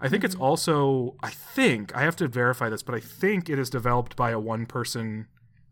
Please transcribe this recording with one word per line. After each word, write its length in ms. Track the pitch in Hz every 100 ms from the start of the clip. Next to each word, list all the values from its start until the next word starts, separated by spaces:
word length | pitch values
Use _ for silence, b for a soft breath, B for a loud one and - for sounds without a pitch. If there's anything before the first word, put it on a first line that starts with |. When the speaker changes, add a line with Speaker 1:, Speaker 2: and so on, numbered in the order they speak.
Speaker 1:
I 80 | 131
think 140 | 190
it's 100 | 196
Speaker 2:
Mm-hmm. 100 | 185
Speaker 1:
also, 720 | 131 160 - 147 139 135 123 -
I 80 | -
think, 680 | - - - 247 113 101 -
I 60 |
have 140 | 151 -
to 120 | 151
verify 400 | 120 123 127 117
this, 140 | 107
but 140 | - 120
I 40 |
think 480 | - - 190 202 170
it 120 | 139
is 100 | 123
developed 460 | 131 120 120 120 -
by 160 | 120
a 80 | 113
one-person, 880 | 110 113 113 127 117 117 113 107 110 _ _ _ _